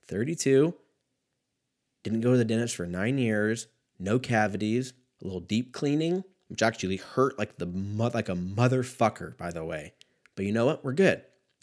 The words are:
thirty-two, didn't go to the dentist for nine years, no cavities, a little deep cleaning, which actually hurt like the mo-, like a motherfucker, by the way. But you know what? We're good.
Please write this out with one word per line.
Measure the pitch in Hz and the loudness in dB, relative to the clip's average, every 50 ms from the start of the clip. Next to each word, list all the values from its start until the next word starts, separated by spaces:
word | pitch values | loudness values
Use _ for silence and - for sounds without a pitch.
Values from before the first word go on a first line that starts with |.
| _ - | _ -6
thirty-two, | - 92 117 143 170 160 - 139 135 131 147 170 180 - _ _ _ _ _ _ _ _ _ _ _ _ _ _ _ _ _ _ _ _ _ _ _ _ _ | -4 -4 -2 -2 -4 -2 2 4 6 6 6 4 0 -6 _ _ _ _ _ _ _ _ _ _ _ _ _ _ _ _ _ _ _ _ _ _ _ _ _
didn't | - 110 113 113 | -4 -4 0 2
go | 123 127 | 4 4
to | 127 | 4
the | 117 | 4
dentist | 110 113 113 120 117 - | 2 2 0 0 -2 -4
for | - 87 | -6 -6
nine | 87 87 90 95 113 139 139 | -6 -4 -2 -2 0 0 0
years, | 123 113 110 104 104 107 113 120 - _ _ _ _ _ _ _ | 2 2 2 2 2 2 0 -2 -6 _ _ _ _ _ _ _
no | 92 95 107 127 | -2 0 0 0
cavities, | 127 - 123 110 107 104 98 101 107 107 110 123 131 127 - _ _ _ _ _ | 0 2 2 2 2 2 0 -2 -2 0 0 -2 -2 -4 -12 _ _ _ _ _
a | - | -12
little | 98 95 92 | -8 -8 -8
deep | 85 90 104 113 123 123 - | -4 -2 -2 -2 -2 -2 -8
cleaning, | - - 143 143 151 160 165 175 185 190 - _ _ _ _ | -4 -2 0 0 0 0 0 0 -2 -4 -8 _ _ _ _
which | - - 110 | -4 0 0
actually | 113 113 - - 92 95 | 0 2 0 -4 -4 -4
hurt | 95 - - - - 131 139 - - | -4 -8 -6 0 2 2 2 2 -4
like | 104 - - - | -6 -8 -6 -10
the | 90 | -8
mo-, | 87 87 95 98 101 104 107 113 120 - | -6 -6 -6 -6 -6 -2 -2 -2 0 0
like | 117 107 - | -2 -4 -2
a | 92 | -4
motherfucker, | 90 90 92 98 104 123 127 127 131 127 123 - - 120 107 - - 90 78 - | -4 -4 -4 0 2 4 4 4 2 -2 -4 -2 2 2 2 2 -2 -12 -14 -12
by | _ 85 87 | _ -10 -8
the | 85 82 80 | -8 -8 -6
way. | 80 - 78 76 80 _ _ - _ _ _ _ _ _ | -6 -6 -8 -8 -12 _ _ -20 _ _ _ _ _ _
But | - 98 | -4 -2
you | 101 107 | 0 0
know | 113 117 | 2 2
what? | 135 156 - - | 2 0 0 -4
We're | 139 127 | -6 2
good. | 156 196 175 98 - - _ _ _ _ _ _ _ | 4 4 4 4 2 -4 _ _ _ _ _ _ _